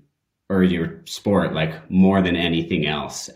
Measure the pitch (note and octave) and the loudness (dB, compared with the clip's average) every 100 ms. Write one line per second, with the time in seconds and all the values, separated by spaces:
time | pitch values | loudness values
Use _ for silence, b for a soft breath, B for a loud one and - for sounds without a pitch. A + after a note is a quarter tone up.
0 | _ _ _ _ _ F#2+ F#2 F2 E2 - | _ _ _ _ _ 2 2 2 -4 -8
1 | - - G#2 G2 E2 D#2 D#3+ - - F#2+ | -14 -8 0 0 0 -2 -4 -6 -2 4
2 | F#2+ G2 F#2 F2 E2+ E2 D#2+ E2+ D2+ D2+ | 4 4 2 0 0 -2 -2 -2 -2 -4
3 | C#2 - - | -6 -10 -12